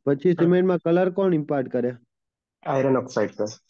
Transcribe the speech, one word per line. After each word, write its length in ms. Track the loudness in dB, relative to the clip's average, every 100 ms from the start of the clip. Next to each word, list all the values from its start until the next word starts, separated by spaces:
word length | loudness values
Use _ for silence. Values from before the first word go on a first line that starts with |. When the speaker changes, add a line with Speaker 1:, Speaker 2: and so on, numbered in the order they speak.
Speaker 1:
પછી 320 | -2 0 0
Speaker 2:
હા. 120 | 2
Speaker 1:
સિમેન્ટમાં 340 | 4 4 2 0
કલર 320 | 0 2 2
કોણ 240 | 0 0
ઇમ્પાર્ટ 340 | 0 -2 -4 -2
કરે? 240 | -4 -4 -6 _ _ _ _ _ _
Speaker 2:
આયર્ન 340 | -4 -2 2 0
ઓક્સાઇડ, 360 | -2 -4 -4
સર. 180 | -4 -8 -8 _